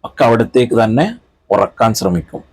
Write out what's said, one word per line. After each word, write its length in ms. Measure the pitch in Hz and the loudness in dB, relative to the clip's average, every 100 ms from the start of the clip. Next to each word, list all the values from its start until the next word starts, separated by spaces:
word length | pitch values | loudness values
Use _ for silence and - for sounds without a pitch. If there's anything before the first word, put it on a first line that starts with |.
ഒക്കെ 200 | - - | -18 0
അവിടത്തേക്ക് 600 | 123 117 117 127 120 113 | 2 2 2 0 0 0
തന്നെ 320 | 113 117 196 233 _ _ _ | 0 0 -2 -4 _ _ _
ഉറക്കാൻ 440 | 98 101 - 113 | -2 -2 0 -2
ശ്രമിക്കും. 480 | 110 95 87 - - - | 0 -2 -4 -6 -18 -18